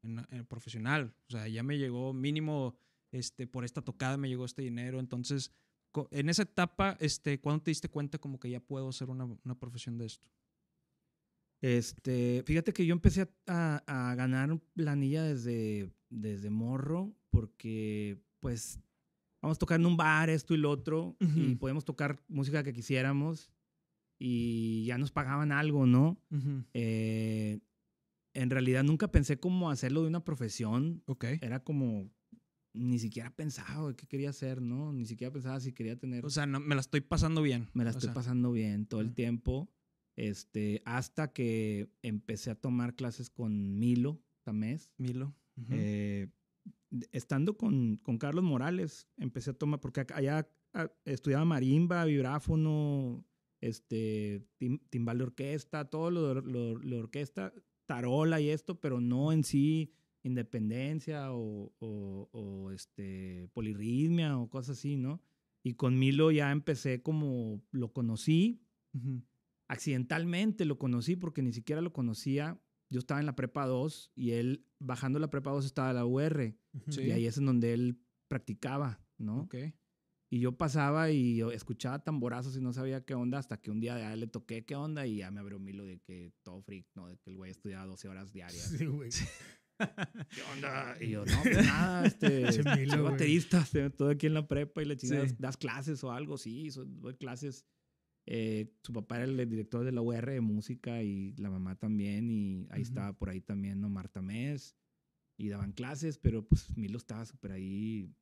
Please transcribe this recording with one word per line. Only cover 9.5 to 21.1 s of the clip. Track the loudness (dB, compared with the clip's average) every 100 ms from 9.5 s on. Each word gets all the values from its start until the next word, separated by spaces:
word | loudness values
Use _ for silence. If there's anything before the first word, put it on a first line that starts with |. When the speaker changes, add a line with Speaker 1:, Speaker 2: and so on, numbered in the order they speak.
| -8
Speaker 1:
profesión | -8 -10 -8 -6
de |
esto? | -6 -10 _ _ _ _ _ _ _ _ _ _ _ _ _ _
Speaker 2:
Este, | 2 2 0 -6 -2 0 2 0 2
fíjate | 2 2
que | 2 2
yo |
empecé | 8 6 6
a, | -2 _ -4 0 2 0 -2
a, | -2 -2
a |
ganar | 0 2 2 2 0 _
planilla | -2 0 2 2 2
desde, | 0 -2 -2 0 0 -2 -4 -10 _
desde | -6 -4 -4 -2
morro | 0 0 -2 0 -2 -2 -8 _
porque, | 4 4 _ -6 -4 -2 -2 -4 -6 _ _
pues, | -6 -6 -6 -12 -18 _ _ _ _ _
vamos | -4 -2
a |
tocar | 2 4
en | 6
un | 6
bar, | 6 6 6
esto | 2 2
y | 2
lo | 4
otro, | 0 0 -2 -2